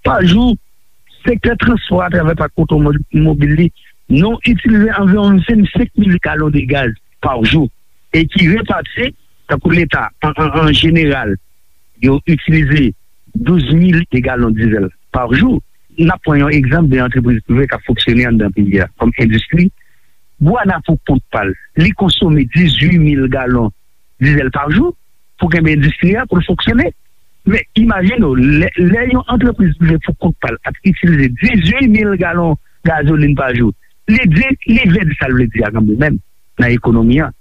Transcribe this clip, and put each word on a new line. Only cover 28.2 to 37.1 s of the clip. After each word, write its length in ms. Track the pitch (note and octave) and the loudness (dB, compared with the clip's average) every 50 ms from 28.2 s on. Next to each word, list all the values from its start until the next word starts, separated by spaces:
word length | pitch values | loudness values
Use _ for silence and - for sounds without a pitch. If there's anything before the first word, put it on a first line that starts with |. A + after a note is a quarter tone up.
| G3+ | 0
ou, 120 | D3 C3 | 0 2
lè, 340 | B2+ B2+ C#3 D3 D3+ E3+ - - - | 2 2 2 2 2 0 0 0 0
lè 240 | F3+ F3 F#3 A#3 B3 B3+ | 2 2 2 0 0 0
yon 160 | B3+ B3+ B3 - | -2 -2 -2 -2
antrepriz 480 | A#3+ A#3 B3+ A#3+ A#3 - G3+ E3+ C#3+ | -2 0 0 0 0 2 0 0 2
prive 240 | - E3+ D#3 E3 D#3 - | 0 0 2 2 0 -2
pou 100 | - D3 - - | -6 -8 -4 -4
Pout-Pal 320 | F3+ D3 - - C3 A2+ - - | -4 -4 -2 -6 -8 -8 -8 -8
ap 160 | C3+ C3+ - - G3 | -10 -12 -2 -2 -2
itilize 400 | - - - E3+ E3 C#3+ C3+ B2+ B2 - | 0 2 0 0 2 2 2 0 -2 -2
dizuit 500 | F3 A#3+ B3+ G3 E3 E3 A#3 C4+ C#4 A#3+ | -2 0 0 0 0 0 0 0 2 2
mil 240 | G#3 G#3+ G#3+ G#3 G3 F3 | 2 2 2 -2 -2 -2
galon 360 | F3+ F3 - F3 E3+ E3 D3+ - - - _ _ - E3 | -2 -4 -2 -2 -2 -2 -2 -4 -6 -20 _ _ -4 -2
gazolin 480 | D#3+ D3+ D3 C#3+ D#3+ D3+ D3 D3 C#3+ | -2 0 0 0 2 2 2 0 0
pa 160 | C3 C#3 C3 | 0 -2 -4
jou. 220 | B2 A#2+ A#2+ G#2 G2 _ _ _ _ _ _ - | -2 0 -2 -2 -2 _ _ _ _ _ _ 0
Li 160 | A3 B3 B3+ F#3+ | 0 2 2 2
di, 160 | D3+ E3+ C4 C4+ C4+ - - - | 2 2 0 0 -4 -4 0 0
li 100 | A3 B3+ B3+ F#3+ | 0 2 2 2
vle 160 | E3 G#3+ F#3+ | 0 2 0
di 160 | D3+ C#3+ - | -4 -4 -4
sa, 80 | D3+ C3 | -4 -2
vle 220 | B2+ B2+ B2+ A2 | 0 0 -2 -2
di 120 | G#2+ A2+ G#2+ | -2 -4 -4
a 60 | G#2 G#2+ | -4 -2
kanmen 260 | A2+ G#2+ G#2+ G#2 A2 | -2 0 0 0 0
menm 200 | D3 D3+ - - - _ _ _ _ _ _ - | 0 -2 -2 -4 -8 _ _ _ _ _ _ -4
nan 140 | B2+ A#2+ | -2 0
ekonomi 480 | A#2+ A2+ - A#2+ A2+ A2+ A2+ A#2 | 0 -2 0 0 0 2 2 2